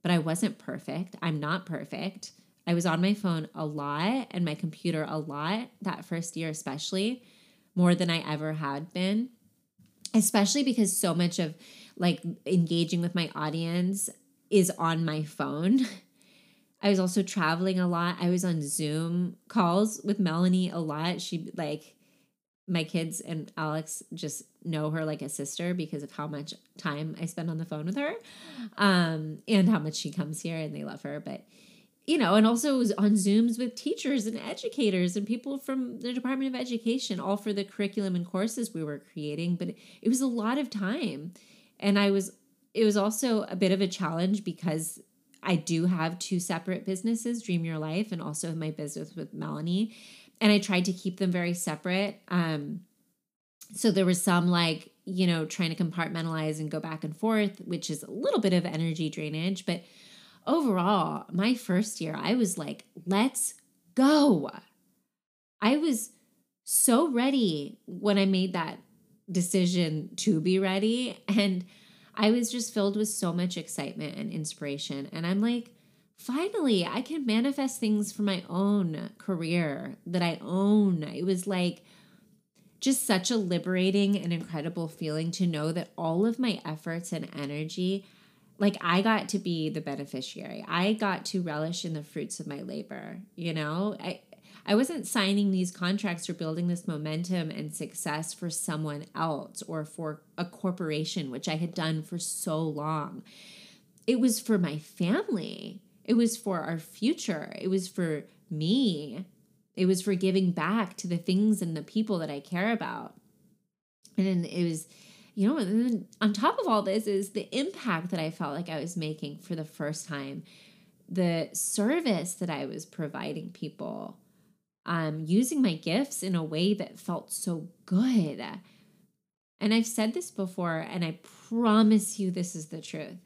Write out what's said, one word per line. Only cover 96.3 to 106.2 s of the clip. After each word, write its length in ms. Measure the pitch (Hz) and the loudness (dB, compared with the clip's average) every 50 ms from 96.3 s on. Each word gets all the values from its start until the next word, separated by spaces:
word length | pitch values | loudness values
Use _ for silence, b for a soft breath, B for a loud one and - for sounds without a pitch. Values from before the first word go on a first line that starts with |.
| 175 | -6
building 320 | - 170 160 160 165 175 | -4 -4 -4 -2 0 0
this 220 | 175 175 175 - - | 0 0 -2 -2 -4
momentum 640 | 165 147 151 156 156 160 175 175 185 175 165 156 | -4 -4 -4 -4 -2 -2 -2 0 0 0 0 -2
and 220 | - - 156 151 156 | -4 -6 -8 -8 -8
success 640 | - 160 - - - - 170 147 151 160 - - | -8 -10 -8 -8 -6 -4 -4 -2 -4 -4 -6 -8
for 160 | - - 175 | -8 -6 -6
someone 560 | 156 - - - 160 156 160 151 147 147 160 - _ | -4 -4 -4 -2 -2 -2 -2 -4 -4 -6 -10 -10 _
else 480 | - 165 165 151 139 156 - - - - | -4 -2 -2 -2 -4 -6 -10 -14 -16 -12
or 220 | - 165 160 151 | -8 -6 -6 -6
for 380 | 151 - - 165 156 151 151 _ _ _ | -6 -8 -8 -8 -8 -8 -8 _ _ _
a 80 | - 175 | -8 -8
corporation, 840 | 175 - - - 190 180 185 185 156 151 151 156 156 - 190 151 135 | -8 -8 -4 -4 -4 -2 -2 -2 -2 -2 -2 -2 -2 -4 -4 -4 -4
which 180 | 123 135 - - | -6 -6 -4 -4
I 80 | 156 | -2
had 180 | 156 175 165 165 | -2 -2 -4 -4
done 280 | - 160 160 160 160 156 | -2 -2 -2 -2 -2 -4
for 160 | - 175 175 | -6 -8 -6
so 420 | 170 - - - - 185 160 156 | -6 -6 -6 -6 -4 -2 -2 0
long. 640 | 160 160 151 147 147 156 160 156 147 - - - - B B B B B B B B B B B B B _ _ _ - | -2 -2 -2 -4 -4 -2 -2 -4 -4 -6 -10 -14 -16 B B B B B B B B B B B B B _ _ _ 0
It 100 | 254 247 | 2 4
was 220 | 233 254 220 - | 4 2 2 2
for 180 | - - 220 196 | 2 2 4 4
my 200 | 175 151 147 156 | 4 2 0 -4
family. 1040 | 151 - - - 175 170 220 339 415 427 302 185 - - - - - - - - _ _ _ _ _ | -8 -12 -4 -2 0 2 2 2 0 0 -2 -4 -4 -6 -10 -10 -12 -12 -14 -14 _ _ _ _ _
It 100 | - 220 | 2 4
was 220 | 226 | 4